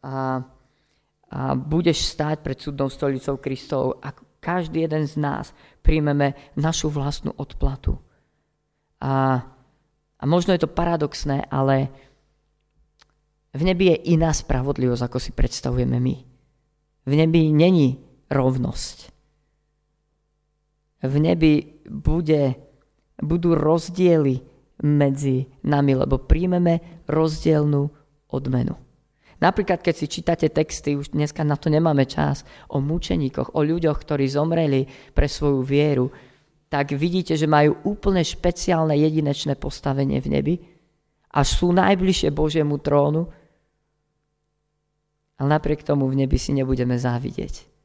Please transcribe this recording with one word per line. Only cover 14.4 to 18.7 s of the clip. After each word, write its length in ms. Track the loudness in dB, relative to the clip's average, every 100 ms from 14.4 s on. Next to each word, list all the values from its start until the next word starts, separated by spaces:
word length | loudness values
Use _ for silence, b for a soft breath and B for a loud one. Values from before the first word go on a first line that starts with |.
| -2 -2 -2 -2 0 0
ako 140 | -2 -4
si 140 | -8
predstavujeme 640 | 0 0 0 -4 -2 0 0
my. 160 | -2 -4 -10 _ _ _ _ _ _ _
V 100 | -2 2
nebi 340 | 4 4 4
není 480 | 6 6 6 4 0 -12 _ _
rovnosť. 800 | 0 0 0 -4